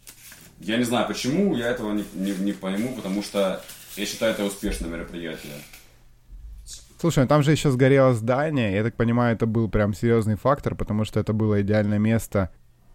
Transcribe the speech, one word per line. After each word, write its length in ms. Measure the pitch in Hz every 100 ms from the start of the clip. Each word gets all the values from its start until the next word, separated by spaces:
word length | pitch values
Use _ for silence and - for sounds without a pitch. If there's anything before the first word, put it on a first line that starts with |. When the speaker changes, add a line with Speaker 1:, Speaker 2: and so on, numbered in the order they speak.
| - - - - - -
Speaker 1:
я 180 | 90 113
не 60 |
знаю 240 | 120 120 -
почему, 480 | 98 123 165 202 135
я 140 | 117
этого 240 | 120 107
не, 100 | 104 95
не, 180 | - 98
не 180 | 95 101
пойму, 420 | 95 95 98 123
потому 300 | 110 95 98
что 380 | 101 101 95 73 - - - -
я 100 | 104
считаю, 280 | - 113
это 100 | 95
успешное 460 | 101 - 101 - 82
мероприятие. 640 | 85 82 87 82 80 76 73 - - - _ - - - - - - - - - -
Speaker 2:
Слушай, 240 | 170 151
ну 40 | 131
там 140 | 151
же 100 | 143
ещё 200 | 147 151
сгорело 420 | 127 131 135 131
здание, 600 | 120 113 127 156 143 110
я 100 | 95
так 120 | 113 -
понимаю, 400 | 117 120 120 110
это 120 | 113
был 200 | 110 110
прям 240 | 107 104
серьёзный 420 | 104 117 117 110 104
фактор, 400 | 123 143 117 98
потому 280 | - 107 107
что 140 | 107
это 140 | 104
было 280 | 107 107 104
идеальное 360 | 98 107 104 104
место 500 | 107 113 - 104 92 - - _ _